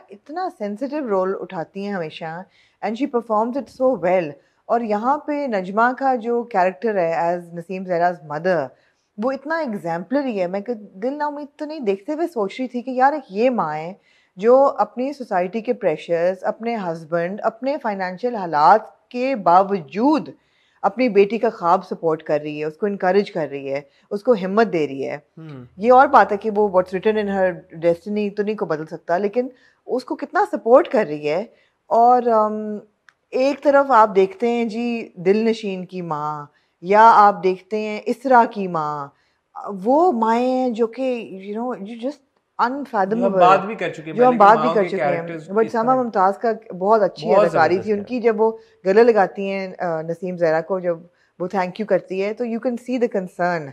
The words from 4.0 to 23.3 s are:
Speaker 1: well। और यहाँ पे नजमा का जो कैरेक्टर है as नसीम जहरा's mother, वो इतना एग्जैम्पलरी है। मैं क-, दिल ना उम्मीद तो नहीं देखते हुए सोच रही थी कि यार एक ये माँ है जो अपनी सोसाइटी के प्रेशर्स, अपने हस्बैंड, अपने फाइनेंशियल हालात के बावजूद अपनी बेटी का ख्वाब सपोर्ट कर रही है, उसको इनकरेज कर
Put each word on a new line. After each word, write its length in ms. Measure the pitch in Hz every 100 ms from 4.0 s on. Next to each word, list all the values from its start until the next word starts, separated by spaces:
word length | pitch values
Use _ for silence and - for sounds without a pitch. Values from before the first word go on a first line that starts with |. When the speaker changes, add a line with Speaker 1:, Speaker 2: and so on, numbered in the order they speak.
Speaker 1:
well। 300 | 175 185 156 143 _ _ -
और 140 | 233
यहाँ 340 | 233 208 240 294
पे 300 | 294 294 277
नजमा 460 | 208 185 202 240
का 220 | 254 269 254
जो 280 | 226 240
कैरेक्टर 540 | 233 196 180 190 233 202
है 160 | 165
as 440 | 160 170 175 170 170
नसीम 280 | 170 185 185
जहरा's 460 | 170 175 165 151
mother, 380 | 147 180 170 131 _ _ _ _ -
वो 120 | 240
इतना 280 | 269 285 330
एग्जैम्पलरी 800 | 294 202 165 165 185 269 269 202
है। 100 | 175
मैं 160 | 196
क-, 280 | 202 226 196 190
दिल 180 | 240
ना 140 | 294 294
उम्मीद 200 | 294 294 -
तो 60 | 294
नहीं 160 | 311
देखते 320 | 220 196 -
हुए 140 | 302 339
सोच 320 | 240 196 -
रही 80 | 254
थी 140 | 247
कि 100 | 247
यार 220 | 254 262
एक 100 | 302 -
ये 180 | 190 247
माँ 260 | 233 160 156
है 240 | 165 202 _ _ _ -
जो 260 | 214 262
अपनी 500 | 277 - 208 240 262
सोसाइटी 480 | 285 247 190 180 226
के 120 | 220
प्रेशर्स, 720 | 220 190 156 - 165 175 190
अपने 320 | 214 214 226 233
हस्बैंड, 640 | 185 165 160 170 170 208
अपने 380 | 220 220 262 294
फाइनेंशियल 580 | 233 196 185 185 247 233
हालात 640 | 180 151 156 220 220 _ _
के 240 | 247 262 254
बावजूद 1000 | 175 180 196 196 143 170 262 302 143 - _ _ _ -
अपनी 260 | - 294 254
बेटी 280 | 196 202 226
का 120 | 233
ख्वाब 320 | 220 175 185
सपोर्ट 400 | 185 170 165 156
कर 200 | - 151
रही 180 | 151 151
है, 60 | 151
उसको 220 | 156 208
इनकरेज 420 | 202 185 196
कर 180 | 196